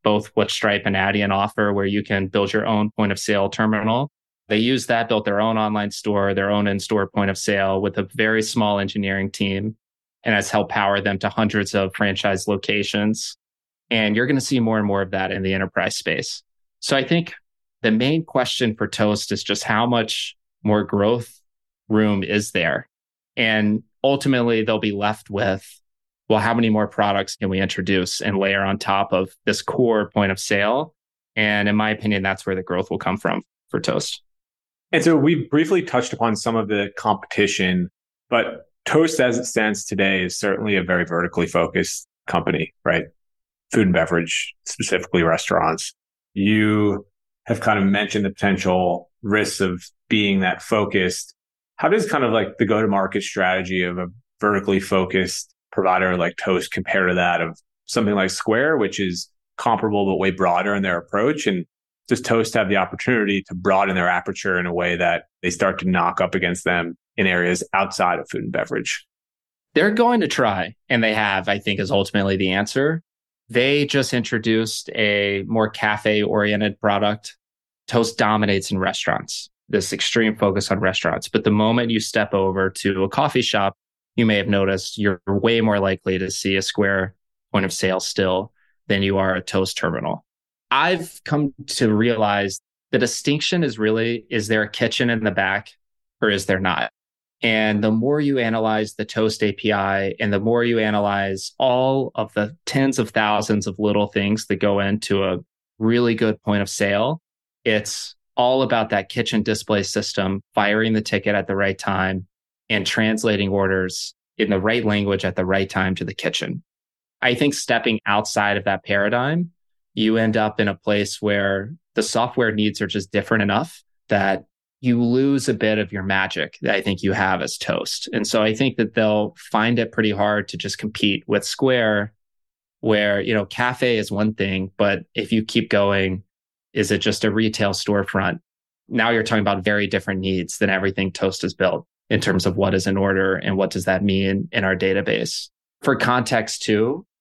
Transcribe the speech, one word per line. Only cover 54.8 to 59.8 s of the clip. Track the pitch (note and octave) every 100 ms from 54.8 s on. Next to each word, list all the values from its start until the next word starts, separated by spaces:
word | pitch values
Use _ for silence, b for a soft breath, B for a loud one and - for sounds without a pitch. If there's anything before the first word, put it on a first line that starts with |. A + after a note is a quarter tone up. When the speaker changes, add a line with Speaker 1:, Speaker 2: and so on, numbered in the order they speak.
| - F#2+ F#2 F#2+ F2+ - - _ _
Speaker 2:
provider | - F#2 F#2 F#2 F2+
like | E2+ -
Toast | - F2+ -
compare | - F#2 G2 F2+
to |
that | F2+ F2 E2+
of | E2 E2 _ _ -
something | B2 G#2
like | G#2 F#2+
Square, | - - A2 D3 D3+
which | G2 G2+
is | F#2+ F2 - _ _ -
comparable | - G#2+